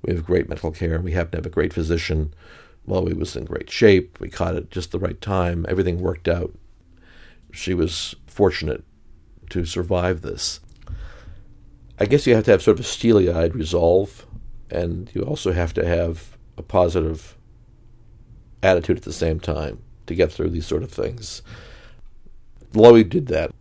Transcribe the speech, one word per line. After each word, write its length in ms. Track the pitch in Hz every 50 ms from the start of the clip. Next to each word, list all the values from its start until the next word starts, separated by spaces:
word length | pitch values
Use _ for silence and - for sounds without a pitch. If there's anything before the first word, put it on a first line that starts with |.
we 120 | - - 90
have 100 | 87 82
great 240 | 85 90 87 - -
medical 220 | 80 76 - 82
care, 240 | 80 - 90 82 80
and 80 | 82
we 100 | 90 90
happen 200 | 78 87 85 82
to 60 | - 82
have 80 | 78
a 40 | -
great 220 | - 82 82 90
physician. 600 | - - 82 80 85 82 82 - 87 78 76 76 - - - - - - - _ - _ -
Chloe 280 | - 95 92 - - 87
was 220 | 82 - - -
in 80 | - -
great 260 | - - - - -
shape. 480 | - - 120 107 98 92 - - _ -
We 80 | - 92
caught 280 | - - 87 90 92
it 140 | 87 85 -
just 200 | - 92 85 -
the 80 | - 90
right 220 | 90 87 87 -
time. 440 | - 104 98 92 87 87 87 85 82 -
Everything 320 | 92 92 95 92 87 87
worked 260 | 90 90 90 - -
out. 260 | 82 85 87 90 - - - - - - _ _ _ - - _ - - - - - - - - _
She 220 | - - - 92 92
was 420 | 87 82 85 - - - - - - -
fortunate 560 | - - - 104 92 90 - - - - - - _ _ _ - - - - - _ - - - -
to 140 | - 92 85
survive 580 | 80 - 92 87 85 95 90 87 92 92 85
this. 360 | - - - - - - - - - - - - - - - - - - - - - - - - - - - - - - - - - - - -
I 60 | 104
guess 200 | 107 135 147 -
you 80 | 139 120
have 100 | 113 107
to 40 | -
have 120 | 104 92
sort 180 | - - 101 -
of 40 | -
a 40 | -
steely-eyed 680 | - - - 117 113 104 92 87 90 87 82 85 85
resolve, 720 | - 87 78 85 85 82 85 87 95 101 104 - - - - - - - - - - - -
and 420 | - - 90 85 87 90 92 - -
you 80 | 92
also 300 | 95 - 76 78 - 95
have 200 | 90 87 87 82 -
to 120 | 85 82
have 500 | 85 85 85 87 85 82 82 - - - - - - - -
a 40 |
positive 760 | - - - 95 - - 87 90 80 80 80 80 - - - - _ - - - - - - - - - - - - - - - - - - - - - - -
attitude 340 | - 95 92 87 80 - 87
at 80 | - -
the 80 | -
same 260 | - - 85 82 80 80
time 400 | - - 80 73 76 69 53 52 - - - - -
to 80 | - 85
get 180 | 87 87 85
through 180 | - - 85 85
these 160 | 82 82 78
sort 160 | - - 82
of 80 | - -
things. 520 | - - 50 - - - 107 - - - - - - - - - - - - - - - - - - - - - - - - - - - - -
Chloe 320 | - 110 110 120 117 113 107
did 240 | 90 - 92 73 65
that. 240 | 78 80 80 - - -